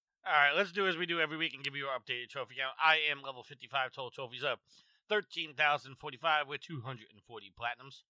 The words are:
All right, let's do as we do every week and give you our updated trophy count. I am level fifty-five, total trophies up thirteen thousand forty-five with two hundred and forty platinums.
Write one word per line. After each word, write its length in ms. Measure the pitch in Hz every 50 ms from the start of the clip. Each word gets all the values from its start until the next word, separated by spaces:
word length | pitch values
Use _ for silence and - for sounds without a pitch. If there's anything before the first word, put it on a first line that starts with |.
| _ _ _ _ - 190
All 60 | 165
right, 200 | 151 143 143 147
let's 160 | 170 202 180
do 160 | 170 202 196 190
as 100 | 175 160
we 80 | 180
do 140 | 170 170 170
every 180 | 156 151 156 156
week 160 | 165 156 139
and 100 | 135 139
give 120 | 143 139
you 100 | 143 139
our 140 | 139 135 127
updated 300 | - - 127 120 123 120
trophy 260 | - 143 127 113 123 127
count. 160 | 135 165 - - 151
I 140 | 160 156 160 151 151
am 100 | 147 139
level 220 | 139 135 135 123 113
fifty-five, 480 | - 147 123 127 120 135 139 131 127
total 180 | - - 131 120
trophies 340 | - - 131 120 120 123 135
up 160 | 143 123 - _ _ _ - _ _ _ _ _ -
thirteen 460 | 214 214 196 - - 170 165 156 139
thousand 420 | 127 151 147 147 143 - 135 135 -
forty-five 480 | - 147 135 120 151 165 156 151 147 135
with 140 | 147 139
two 200 | - - 170 139
hundred 260 | 113 131 135 113 107 - -
and 80 | 104 - -
forty 260 | 120 110 101 98 87 -
platinums. 420 | 117 117 120 117 127 139 135 - _ _